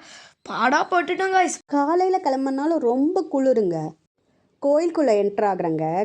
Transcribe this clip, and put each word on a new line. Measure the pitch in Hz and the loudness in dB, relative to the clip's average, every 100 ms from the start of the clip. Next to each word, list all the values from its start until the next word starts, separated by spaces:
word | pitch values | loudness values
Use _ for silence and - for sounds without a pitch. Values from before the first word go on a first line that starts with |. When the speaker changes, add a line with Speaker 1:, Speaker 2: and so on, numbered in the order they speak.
| - - - _ - | -6 -20 -20 _ -10
Speaker 1:
பாடா | 170 240 302 | -2 2 2
பட்டுட்டோம் | - 359 320 359 381 381 | 2 0 0 -2 0 2
கைஸ். | 330 - - | 0 -4 -4
Speaker 2:
காலையில | 285 285 349 370 370 | -2 0 0 0 0
கிளம்புனாலும் | 370 269 269 269 302 320 | -2 -2 -2 -2 -2 0
ரொம்ப | 233 262 294 381 | 0 0 0 0
குளிருங்க. | 330 277 262 226 185 160 156 - _ _ _ _ _ _ | -2 0 2 2 0 -2 -6 -12 _ _ _ _ _ _
கோயிலுக்குள்ள | 285 294 339 330 262 208 | 0 0 0 2 2 2
என்டர் | 202 202 208 | 2 0 -2
ஆகுறேங்க. | 180 170 156 160 180 | 0 -2 -2 -2 -2